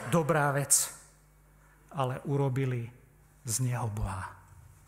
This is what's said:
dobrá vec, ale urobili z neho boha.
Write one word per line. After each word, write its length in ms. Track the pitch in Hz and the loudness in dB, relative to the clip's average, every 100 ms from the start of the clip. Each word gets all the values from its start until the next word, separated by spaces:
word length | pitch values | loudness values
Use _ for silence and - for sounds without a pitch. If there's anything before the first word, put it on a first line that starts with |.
| 117 | 0
dobrá 400 | 165 151 156 143 | 2 4 4 4
vec, 320 | 139 139 - - - - - - - - - - - - 160 | 2 4 2 2 -6 -20 -20 -20 -20 -20 -20 -20 -20 -10 -2
ale 240 | 127 135 - | -2 -2 -2
urobili 560 | 139 139 127 135 123 117 - - - - - | 0 0 0 0 -2 -6 -12 -20 -20 -20 -14
z 140 | 123 107 127 | -4 -2 0
neho 240 | 120 117 | 0 -2
boha. 400 | 104 101 92 90 - - - - - | -2 -4 -4 -8 -12 -20 -20 -20 -20